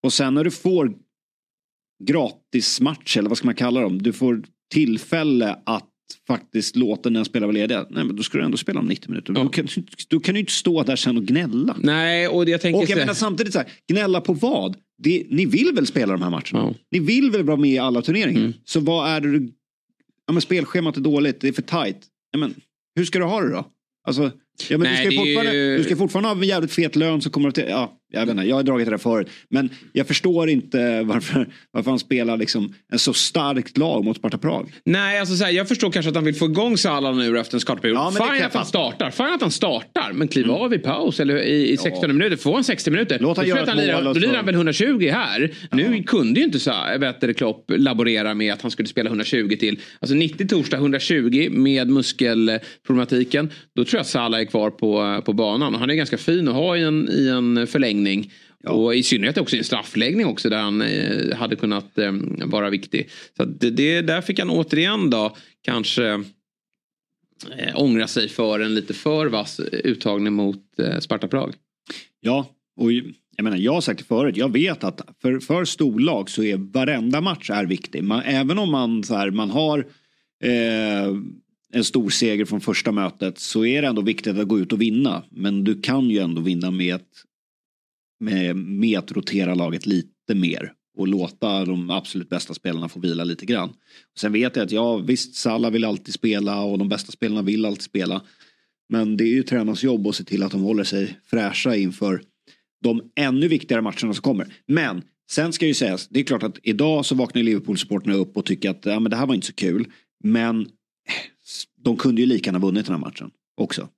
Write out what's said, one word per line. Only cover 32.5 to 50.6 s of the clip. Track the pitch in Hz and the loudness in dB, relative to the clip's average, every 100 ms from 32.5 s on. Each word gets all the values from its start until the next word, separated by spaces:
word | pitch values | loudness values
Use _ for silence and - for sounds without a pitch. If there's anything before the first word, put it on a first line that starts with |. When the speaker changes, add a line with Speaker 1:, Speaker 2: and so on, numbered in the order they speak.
| 117 101 - _ | -2 -2 -6 _
Speaker 1:
en | 120 | 0
så | - | 0
starkt | 123 - 170 143 131 - - | 2 0 0 0 0 -2 0
lag | 160 123 104 | 2 2 0
mot | 110 | -2
Sparta | - 98 | -4 -2
Prag. | 156 170 - - - | -2 -2 -6 -6 0
Speaker 2:
Nej, | 185 196 202 | 2 2 -2
alltså | 190 180 | 0 0
så | |
här, | 190 | 2
jag | 180 196 | 2 0
förstår | 240 196 | 0 0
kanske | 180 160 | 0 0
att | 160 | 0
han | 156 | 0
vill | 147 | 2
få | 160 | 0
igång | 160 233 220 | 2 2 2
Salah | 190 143 139 127 | 2 0 0 0
nu | 120 117 | 2 0
efter | 110 123 | 0 -4
en | |
skarpperiod. | - 117 117 117 | -2 -2 0 0
Speaker 1:
Ja, | |
men | 160 | 0
det | 196 | 0
kan | 233 | 0
Speaker 2:
Fine | 277 | 0
Speaker 1:
jag | 254 | 0
Speaker 2:
att | |
han | 131 117 | -2 -2
Speaker 1:
fatta. | |
Speaker 2:
startar. | 196 135 - 151 | 0 -2 -2 -4
Fine | - 269 | 0 0
att | 349 | 2
han | 190 | 0
startar, | - 196 120 - - - | 0 0 0 -2 -4 -4
men | 101 151 | -2 0
kliv | - 120 | 2 2
Speaker 1:
Mm. | 156 | 2
Speaker 2:
av | 247 | 0
i | 214 | 0
paus | - 151 339 - | 0 -2 -2 0
eller | 143 143 | 0 2
i, | 117 147 139 | 2 2 4
i | 135 | 2
Speaker 1:
Ja. | |
Speaker 2:
sextonde | 170 92 - | 0 0 2
minuter. | 139 202 160 | 2 2 2
Får | 139 | 0
han | 220 | 2
sextio | 254 233 - | 2 0 0
minuter, | 165 226 123 | 0 0 2
Speaker 1:
Låt | 131 170 | 2 2
han | 185 | 2
Speaker 2:
då | |
tror | |
jag | 180 | 2
Speaker 1:
göra | |
Speaker 2:
att | 160 | 2
han | - | 0
Speaker 1:
ett | 190 | 2
Speaker 2:
lirar, | 165 | 2
Speaker 1:
mål | 139 | 2
och | |
Speaker 2:
då | 135 | 2
lirar | 220 | 2
Speaker 1:
så | 247 | 2
Speaker 2:
han | 202 | 2
väl | 175 | 2
hundratjugo | 160 147 226 262 170 | 2 2 2 4 2
här. | 185 170 104 156 156 - | 2 0 0 -2 -4 -2
Nu | 131 196 226 | 0 2 0
Speaker 1:
Ja. | 170 | 2
Speaker 2:
kunde | 202 117 143 | 2 4 4
ju | 311 | 2
inte | 139 | 2
så, | - 107 65 127 | 0 -2 -2 0
vet | 135 - | -2 0
du, | 123 | -2
Klopp | 113 117 110 - 92 | 0 -2 -4 -2 2
laborera | 135 113 120 110 107 | 4 4 2 2 0
med | 104 107 | 0 0
att | 101 | -2
han | 123 | -6
skulle | - 101 | -4 -4
spela | - 117 | -2 -2
hundratjugo | 110 107 123 104 104 | -2 0 0 0 0
till. | 107 101 - - | 0 -2 -8 -10
Alltså | - 139 | 0 2
nittio | 170 156 196 | 2 -2 0
torsdag, | 190 | 2